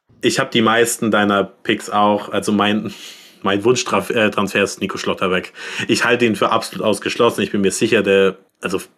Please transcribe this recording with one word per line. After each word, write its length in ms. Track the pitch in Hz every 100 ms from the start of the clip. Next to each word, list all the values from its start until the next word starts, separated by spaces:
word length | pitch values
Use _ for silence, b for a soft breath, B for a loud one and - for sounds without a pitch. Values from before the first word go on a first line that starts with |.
| _ _
ich 180 | 123 123
hab 120 | 131
die 100 | 120
meisten 480 | 110 113 117 - 117
deiner 340 | 107 101 101
Picks 460 | 95 - - 107 -
auch. 400 | 104 104 104 -
Also 220 | 104 95
mein, 420 | 104 104 107 107 B B B B B
mein 200 | 98 98
Wunschtraf-, 460 | 107 127 - 104 95
äh, 200 | 120 107
Transfer 340 | 98 98 107
ist 180 | 98 -
Nico 160 | 95 90
Schlotterbeck. 560 | - 87 98 92 - B B B -
Ich 160 | 120
halte 220 | 120 120 120
ihn 100 | 101
für 140 | 120
absolut 360 | 113 - 95 110
ausgeschlossen. 580 | 98 98 - 117 113
Ich 80 | 101
bin 100 | 107
mir 100 | 98
sicher, 320 | - 113 117
der, 320 | 98 98 95 - _ _
also 200 | 92 92 -